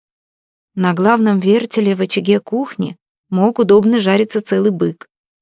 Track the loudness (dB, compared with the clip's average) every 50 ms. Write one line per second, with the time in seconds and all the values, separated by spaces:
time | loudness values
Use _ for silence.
0 | _ _ _ _ _ _ _ _ _ _ _ _ _ _ _ -4 -2 -2 0 0
1 | 2 2 2 2 2 2 2 2 2 2 2 2 0 -2 -2 -2 0 0 0 -2
2 | -2 -4 -4 -2 0 0 0 0 -2 -4 -6 -6 -6 -6 -8 -8 -8 -8 -10 -14
3 | _ _ _ _ _ _ -2 0 0 0 0 0 2 4 4 4 4 2 0 0
4 | 0 0 0 0 -2 -2 -4 -6 -6 -4 -2 -2 0 0 -2 -2 -2 -4 -4 -8
5 | -14 -20 _ _ _ _ _ _